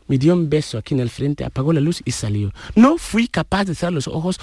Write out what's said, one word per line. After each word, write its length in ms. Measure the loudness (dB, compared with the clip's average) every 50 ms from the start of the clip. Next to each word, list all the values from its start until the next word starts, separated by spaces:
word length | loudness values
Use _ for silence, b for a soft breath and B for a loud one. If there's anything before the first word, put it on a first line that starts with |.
| b
me 100 | -2 0
dio 160 | 2 4 4 4
un 160 | 4 2 2
beso 280 | 0 0 0 -2 -6
aquí 160 | -6 -4 -2 -2
en 60 | -2
el 80 | -2 -2
frente, 340 | -4 -4 -4 -4 -2 -4 -6
apagó 300 | -6 -4 -2 0 2 2
la 80 | 2
luz 200 | 2 0 0 -2 -4
y 60 | -6
salió. 420 | -6 -4 -4 -4 -2 -2 -2 -4 -6 B B B B
No 220 | 6 6 6 6
fui 300 | 2 -2 -2 -2 0 0
capaz 380 | 0 -2 -4 -2 0 0 -2 0
de 100 | -2 -2
cerrar 180 | -4 -2 -2 -2
los 140 | -2 -4
ojos 320 | -4 -4 -4 -2 -4 -4 -6